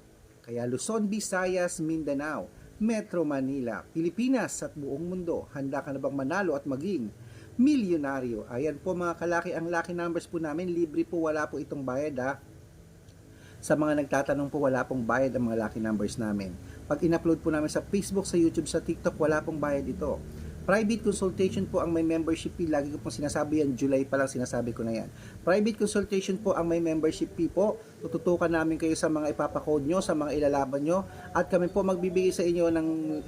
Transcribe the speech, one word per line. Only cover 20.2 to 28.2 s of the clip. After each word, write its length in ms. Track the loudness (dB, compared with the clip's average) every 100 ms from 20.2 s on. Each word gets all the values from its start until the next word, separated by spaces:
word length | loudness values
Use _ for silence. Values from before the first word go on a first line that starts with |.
| -6 -12 -12 -6 2
Private 400 | 2 4 0 0
consultation 640 | 2 0 2 0 0 -2
po 80 | 0
ang 160 | 0
may 80 | 2
membership 560 | 2 2 0 -2 -4 -4
fee. 80 | 0
Lagi 240 | 0 0
ko 80 | -4
pong 240 | -6 -4
sinasabi 400 | -2 0 0 2
yan, 160 | 2 2
July 240 | 2 2 2
pa 80 | 0
lang 80 | 0
sinasabi 480 | 0 -2 -2 -2
ko 80 | -2
na 240 | -2 -2 -4
yan. 80 | -10 -16 -4 2
Private 320 | 4 4 2
consultation 640 | 0 2 0 0 0 0
po 160 | 0 2
ang 160 | 2
may 80 | 2
membership 560 | 2 2 2 2 -2 -2
fee 160 | -2
po. 240 | 2 2 0 -8 -12
Tututukan 480 | -6 -2